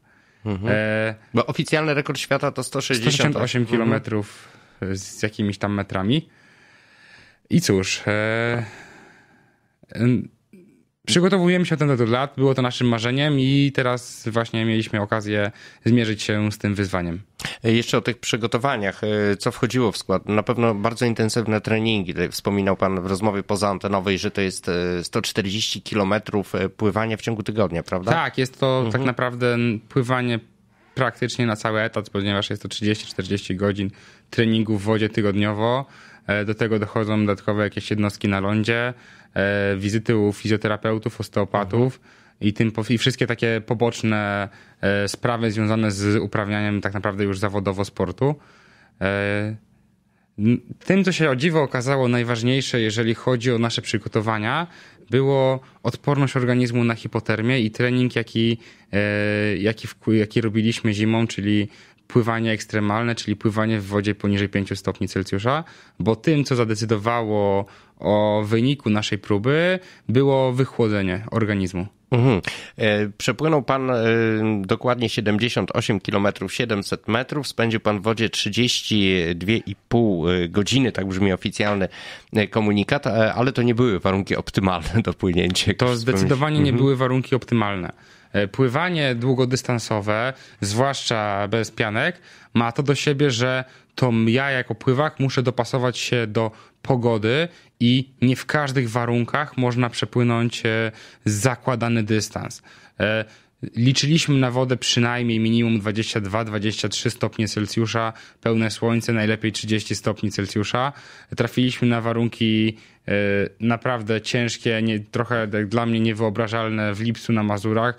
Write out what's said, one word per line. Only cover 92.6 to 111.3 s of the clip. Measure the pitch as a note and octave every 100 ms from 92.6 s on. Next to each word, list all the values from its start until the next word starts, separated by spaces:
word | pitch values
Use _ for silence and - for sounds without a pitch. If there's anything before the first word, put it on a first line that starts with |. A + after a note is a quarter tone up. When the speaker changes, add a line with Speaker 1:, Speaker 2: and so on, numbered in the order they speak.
| A#2
Speaker 2:
to | C3+
do | C#3
siebie, | C3+ - C#3 C#3+
że | A2+ B2+ C3 C3 - _
to | - B2+
m-, | A2+ A2+
ja | A#2+ C#3
jako | C3 -
pływak | A#2 - B2+ D3+ -
muszę | C3+ C3+
dopasować | B2 A#2+ A#2 C3 B2 A#2
się | - B2 A2+
do | A2 A2+ - - _
pogody | - C3 A#2 A2+ A2 C3+ E3+ - - -
i | A#2+ C3 C3 _
nie | B2 B2+
w | -
każdych | D3+ C#3+ C3 A#2
warunkach | A#2+ A#2 A#2+ A2+ C#3 D3 -
można | B2 A#2+ A#2+
przepłynąć, | - A#2 B2+ A#2+ A#2 A#2 - A2+
e, | A2 A2+ - - -
zakładany | A2 G#2 B2+ B2 - A#2+ A#2 A#2
dystans. | G#2+ A2 - - - - - - - -
E, | G2+ A2 G#2+ - _ _ - -
liczyliśmy | B2 C3+ C#3+ D#3+ - C#3
na | B2+
wodę | B2 B2+ B2
przynajmniej | - - A#2 A#2+ A#2+ A2+
minimum | A2+ A#2 A#2 A2+
dwadzieścia | G#2 G#2+ A2 A#2
dwa, | G2 G#2+
dwadzieścia | A2 G#2 G#2+ G2 G#2+
trzy | - A#2+
stopnie | - A2 - G#2+
Celsjusza, | - G#2 - A2+ A2+ A2+ - - _
pełne | A2+ A2+ A2+
słońce, | - A#2 A#2 A2+
najlepiej | A2+ G#2+ G#2+ A2
trzydzieści | - G#2+ G#2+ -
stopni | G#2 - G#2 G#2
Celsjusza. | G2+ G2 G#2+ G2+ B2 C3+ - - - -